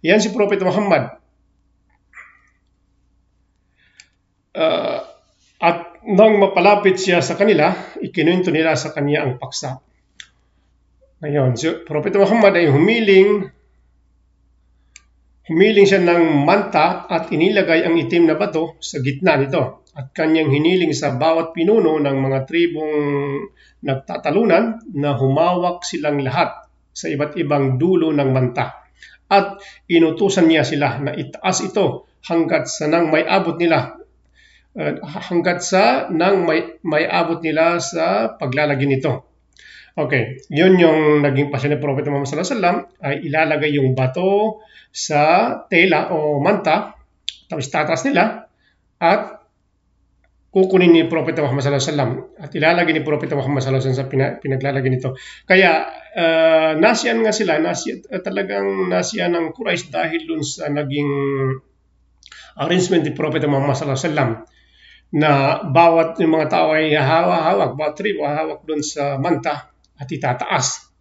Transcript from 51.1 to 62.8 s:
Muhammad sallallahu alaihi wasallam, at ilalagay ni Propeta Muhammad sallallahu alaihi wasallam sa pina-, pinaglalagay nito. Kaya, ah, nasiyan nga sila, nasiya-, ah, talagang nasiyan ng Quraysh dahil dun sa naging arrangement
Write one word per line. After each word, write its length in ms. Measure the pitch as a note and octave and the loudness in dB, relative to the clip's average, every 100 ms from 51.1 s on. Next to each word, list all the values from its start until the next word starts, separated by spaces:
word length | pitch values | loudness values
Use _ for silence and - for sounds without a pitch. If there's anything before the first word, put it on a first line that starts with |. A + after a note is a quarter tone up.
| E3 D3 E3 | -2 -4 -2
Muhammad 240 | C#3+ C3+ | -2 -2
sallallahu 160 | C#3 C#3+ | -2 -2
alaihi 160 | C#3+ D3 | -2 -2
wasallam, 160 | B2 G2 - - | -4 -4 -12 -20
at 80 | D3 | -12
ilalagay 400 | - D3+ F3 E3 | -2 0 2 0
ni 120 | D#3 C#3+ | 0 -2
Propeta 320 | D3 D3+ D3 | -4 -4 -4
Muhammad 240 | B2+ C#3 | -2 -2
sallallahu 240 | C3 C3+ C3 | -2 -2 -2
alaihi 80 | C3 | -4
wasallam 160 | C3 | -2
sa 0 | |
pina-, 240 | C3+ C3+ - | -2 -2 -4
pinaglalagay 560 | C#3 C3+ C#3 C3+ C3 | -6 -4 -2 -2 -2
nito. 240 | B2+ C3 C3 - - _ | -2 -4 -10 -16 -20 _
Kaya, 400 | F#3 F#3 D#3+ - - - | 4 4 2 -2 -12 -14
ah, 600 | - E3 E3 D#3+ D#3+ D#3+ D#3 | -2 0 2 4 4 2 2
nasiyan 480 | G3+ A3 A#3+ A3+ | 2 2 0 0
nga 80 | A3 | 0
sila, 320 | G#3 G3 D#3 | 0 -2 0
nasiya-, 480 | D#3+ E3+ - - - | -2 -4 -8 -12 -10
ah, 80 | F#3 | -10
talagang 720 | F#3+ F#3+ F#3+ G3+ G3 G3 F3+ | -6 -6 -4 -4 -4 -2 -2
nasiyan 400 | F3+ F3 G#3+ F3 | -2 -2 -4 -2
ng 240 | E3+ E3 - | -2 -4 -6
Quraysh 400 | - F3 - E3 | -4 -4 -4 -6
dahil 320 | E3 E3 D#3+ | -4 -4 -6
dun 160 | D#3+ | -6
sa 240 | - - D#3 | -6 -8 -6
naging 440 | D3 C#3+ C#3+ D3 C#3 C#3 C#3 C3+ C3 _ _ _ _ _ _ - - - - | -6 -4 -4 -4 -2 -4 -2 -4 -6 _ _ _ _ _ _ -20 -20 -20 -8
arrangement 440 | D3 F3+ | -2 0